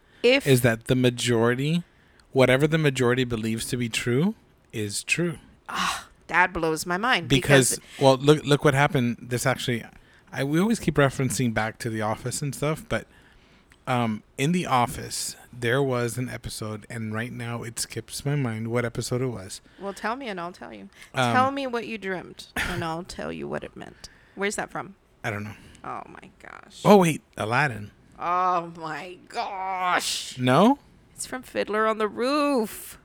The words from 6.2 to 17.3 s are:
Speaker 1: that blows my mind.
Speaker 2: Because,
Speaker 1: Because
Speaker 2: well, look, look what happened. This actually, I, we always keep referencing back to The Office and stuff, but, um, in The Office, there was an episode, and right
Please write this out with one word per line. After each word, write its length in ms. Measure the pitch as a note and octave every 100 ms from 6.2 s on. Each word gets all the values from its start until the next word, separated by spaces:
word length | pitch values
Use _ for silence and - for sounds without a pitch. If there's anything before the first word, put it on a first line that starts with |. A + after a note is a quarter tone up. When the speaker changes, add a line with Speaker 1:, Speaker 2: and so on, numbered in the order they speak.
| -
Speaker 1:
that 240 | E3 F3+
blows 340 | F3+ D#3+ D#3+ F3+
my 100 | F3+
mind. 320 | A#3+ A3 B2
Speaker 2:
Because, 480 | C3+ - C#3 B2 -
Speaker 1:
Because 40 | - -
Speaker 2:
well, 160 | C3+ C3
look, 280 | C#3+ D3+
look 200 | C#3 C#3+
what 100 | D3+
happened. 440 | C3+ C#3+ C#3+ A#2+ A2+
This 240 | A#2+ B2
actually, 400 | C3+ A#2+ - A#2 G#2+ - - _ _
I, 120 | C3
we 140 | C#3 D#3+
always 180 | G#3 A3+
keep 160 | -
referencing 580 | D3+ C#3 - C3 - B2
back 260 | A2 A2 -
to 100 | A#2+
The 100 | A2
Office 380 | G#2+ A2 B2 -
and 120 | D3
stuff, 300 | - D3 D#3 -
but, 180 | A2+ - - - _ _ _ _ _ -
um, 360 | B2 A#2 G#2+ - -
in 160 | C#3+
The 140 | F3+ E3
Office, 720 | C3 A#2+ - A#2+ - - - -
there 300 | B2 A#2+ C3
was 360 | C3+ B2 A#2+ A#2
an 100 | B2
episode, 560 | A2+ - - G#2+ G#2+ -
and 240 | A#2 A2
right 180 | A2 A#2+